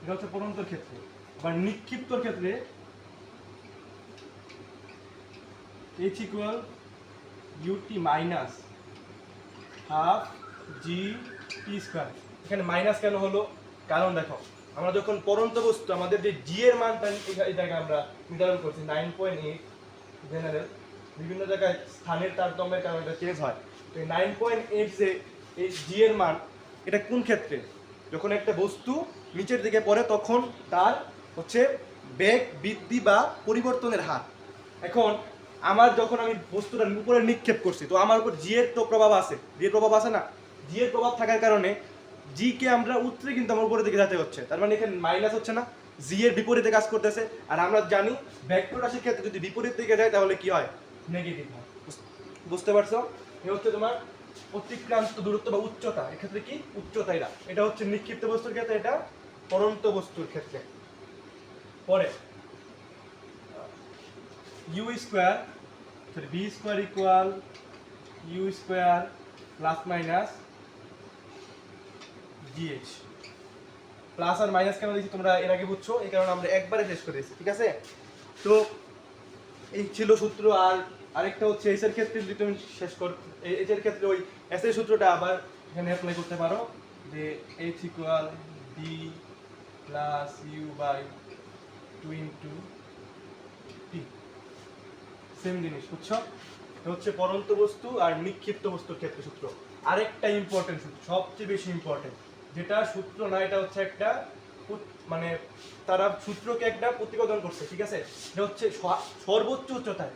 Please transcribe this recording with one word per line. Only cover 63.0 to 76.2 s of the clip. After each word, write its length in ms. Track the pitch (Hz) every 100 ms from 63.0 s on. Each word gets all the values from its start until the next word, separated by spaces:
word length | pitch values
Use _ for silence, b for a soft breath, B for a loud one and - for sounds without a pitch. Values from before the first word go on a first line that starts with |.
| - - - - - - - - - - - - - - - - -
ইউ 240 | 170 226 240
স্কয়ার, 380 | - 202 180 208 - - - - - - - 165
সরি, 120 | 139
ভি 180 | 165 202
স্কয়ার 280 | 202 214 202 196
equal 420 | 190 190 185 190 196 - - - - - - - - 165
ইউ 200 | 175 190
স্কয়ার 500 | 180 - 185 180 175 180 - - - - -
প্লাস 200 | 160 165 180
মাইনাস 420 | 175 165 175 208 - - - - - - - - - - 381 381 - - - - - - - - - 135 131
জিএইচ। 340 | 165 131 - - - - - - - - - - - - - -
প্লাস 260 | 170 175
আর 100 | 208
মাইনাস 260 | 185 196 196
কেন 100 | 208
দিয়েছি 180 | 202 196
তোমরা 300 | 190 185 180
এর 120 | 185
আগে 140 | 185 190
বুঝছো, 340 | 190 - 240
এই 100 | 196
কারণে 220 | 190